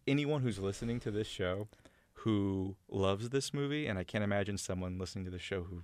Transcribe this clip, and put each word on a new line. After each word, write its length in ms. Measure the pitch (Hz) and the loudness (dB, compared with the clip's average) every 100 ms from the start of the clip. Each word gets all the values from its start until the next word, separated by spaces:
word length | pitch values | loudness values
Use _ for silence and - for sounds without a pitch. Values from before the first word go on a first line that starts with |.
| - | 2
anyone 340 | 139 143 151 | 2 4 2
who's 160 | 127 98 | 2 0
listening 420 | 98 98 117 120 | -2 0 -2 -2
to 100 | 117 | -2
this 160 | 104 110 | -2 -2
show 400 | - 92 95 107 - - _ _ | 0 0 0 -4 -10 -20 _ _
who 640 | - 113 104 98 98 95 98 _ | -4 2 4 4 2 0 -6 _
loves 400 | 98 95 98 120 | 2 4 2 2
this 240 | 139 135 | 0 0
movie, 320 | 143 139 147 147 | -2 0 0 0
and 140 | 95 | -2
I 40 | |
can't 200 | 90 110 | 0 0
imagine 340 | 104 101 98 101 | 2 2 0 -2
someone 400 | - 92 90 92 | -2 -2 -2 -4
listening 280 | 92 101 92 | -4 -4 -6
to 60 | |
this 120 | 90 | -6
show 180 | - 95 | -4 -4
who, 220 | 87 90 | -4 -8